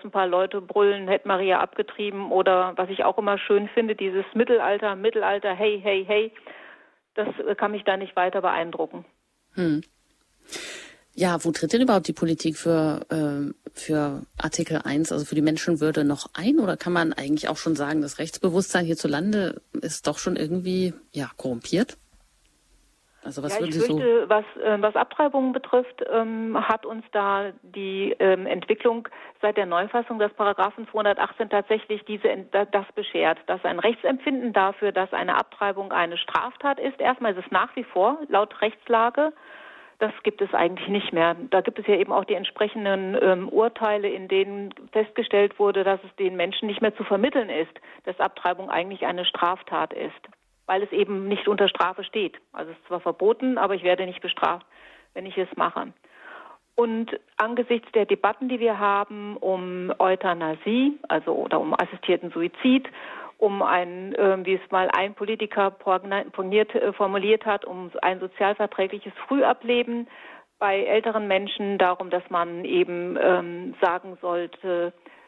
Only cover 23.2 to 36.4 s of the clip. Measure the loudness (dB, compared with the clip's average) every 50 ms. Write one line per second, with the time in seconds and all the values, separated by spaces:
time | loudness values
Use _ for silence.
23.2 | -14 -12 -10 -6 -6 -4 -2 -2 -2 -2 0 2 2 2 2 2 4 4 4 4
24.2 | 4 4 4 2 2 -2 -8 -4 0 0 2 2 2 2 2 2 0 0 2 2
25.2 | 2 2 4 2 0 2 0 -2 -2 2 2 2 2 0 -4 -8 -4 0 0 0
26.2 | 0 0 -2 -4 -4 -2 -2 -2 0 0 0 -2 -2 -8 -10 -10 -12 -4 -2 0
27.2 | 2 2 0 0 -2 -4 -8 -12 -20 -16 -10 -8 -6 -6 -4 -2 -2 -2 0 4
28.2 | 4 4 4 4 2 -2 -4 -4 0 0 0 2 2 2 0 0 -4 -10 -16 -16
29.2 | -20 -20 -8 _ -2 0 2 0 0 2 0 0 0 0 -2 -2 -2 -2 0 0
30.2 | 0 0 0 0 0 0 2 2 0 0 0 -6 -12 -6 -4 0 2 2 2 2
31.2 | 0 -2 -2 -6 -4 0 0 0 2 2 0 -2 0 -4 -6 -6 -6 -8 -8 -2
32.2 | 0 0 0 0 -4 -2 0 0 0 2 0 -2 -2 -2 -6 -8 -8 -4 -2 0
33.2 | 2 2 0 0 -2 -4 -4 -2 -2 -4 -2 0 0 0 0 2 0 0 0 0
34.2 | -2 -2 -2 -2 -2 0 2 2 2 2 2 0 -2 0 0 0 -2 -2 -2 -4
35.2 | -2 0 0 0 -2 -2 -4 -2 -2 -2 -2 -4 -6 -2 0 0 0 0 -2 -6
36.2 | -6 -2 -2 -2